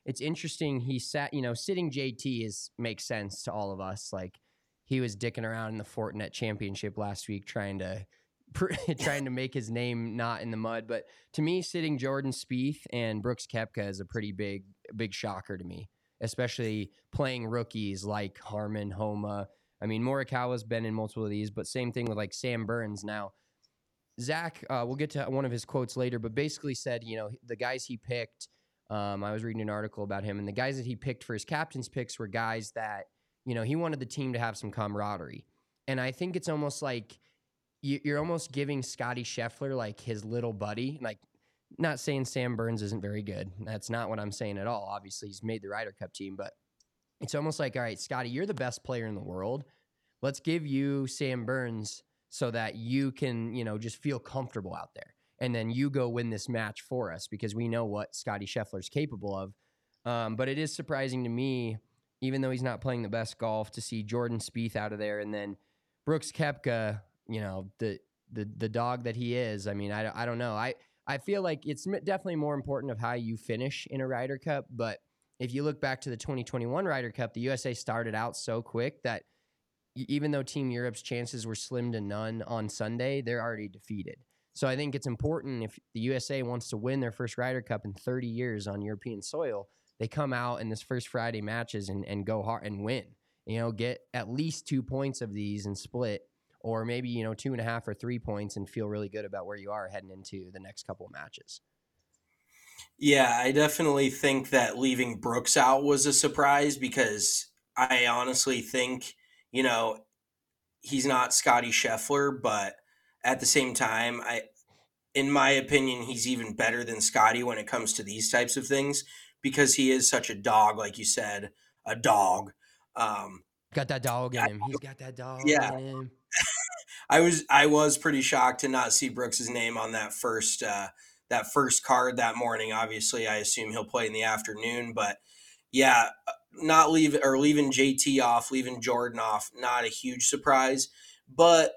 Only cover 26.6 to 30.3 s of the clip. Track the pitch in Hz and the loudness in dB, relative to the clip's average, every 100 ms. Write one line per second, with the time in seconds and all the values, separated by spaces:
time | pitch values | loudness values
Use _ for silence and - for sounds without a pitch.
26.6 | 143 127 - 120 113 110 107 117 120 110 | -6 -4 -4 -4 -4 -6 -8 -10 -10 -4
27.6 | 123 131 - 120 - 120 113 _ - _ | -2 -4 -6 -10 -6 -4 -4 _ -20 _
28.6 | _ _ _ 107 101 98 101 107 113 113 | _ _ _ -4 -2 -2 -4 -4 -4 -4
29.6 | 107 104 107 - 101 98 101 | -2 -2 -4 -6 -6 -4 -4